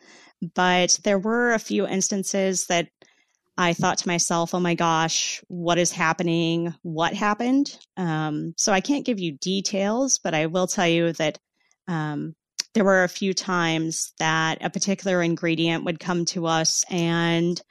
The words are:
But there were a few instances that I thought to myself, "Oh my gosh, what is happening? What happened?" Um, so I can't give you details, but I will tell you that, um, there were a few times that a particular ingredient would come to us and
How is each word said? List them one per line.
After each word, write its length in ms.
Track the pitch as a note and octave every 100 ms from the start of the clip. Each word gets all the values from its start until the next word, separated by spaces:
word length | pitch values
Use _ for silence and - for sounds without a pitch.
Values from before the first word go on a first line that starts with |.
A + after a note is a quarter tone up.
| - - - - E3+
But 440 | - F3+ F3+ F3 -
there 140 | G#3+ G3
were 340 | G#3+ A#3 A#3+
a 60 | A3
few 280 | - G#3 G3
instances 800 | F#3+ - G3 F#3+ G3 F#3+ F3+ -
that 220 | E3+ E3 _ - _ _ _ _ -
I 160 | F3
thought 240 | E3+ F#3 -
to 100 | F#3
myself, 460 | E3+ - E3+ E3+
"Oh 60 | F3+
my 140 | F3
gosh, 680 | E3+ E3+ D#3+ D#3+ - - - -
what 300 | F3 E3+ E3+
is 140 | E3+
happening? 800 | F3 D#3+ E3 F3 E3 E3 E3+ E3+ -
What 300 | F3 D#3 E3
happened?" 640 | G3+ G#3 G#3 A#3+ C4+ C#4+ - - -
Um, 580 | F3 D#3 D#3 D3+ E3 -
so 160 | -
I 80 | F#3+
can't 240 | A3+ C#4+
give 160 | - G3+
you 120 | E3+
details, 880 | C#3+ F3+ F#3+ - G3 G3+ A#3 C4+ -
but 140 | F3+
I 120 | D#3 D#3+
will 200 | F#3 F#3
tell 220 | - F3
you 240 | E3+ E3+
that, 260 | D#3 D3+ - _ _ _ _ -
um, 480 | D#3+ D3+ D3 D#3+ - _ - -
there 100 | A3+
were 200 | G3 F#3+
a 40 | F3+
few 260 | - G3
times 800 | F3+ - F3+ E3 D#3+ D#3+ D#3+ - -
that 400 | D#3+ D#3+ D#3+ -
a 60 | E3+
particular 500 | F#3+ G3 F#3+ G3 F3+
ingredient 640 | E3+ D#3+ E3+ D#3+ E3 E3
would 160 | F3+ D#3+
come 240 | - F3
to 220 | E3+ F3+ E3
us 380 | D#3+ E3 - -
and 720 | F3+ E3+ E3+ E3+ E3+ F3 F3 -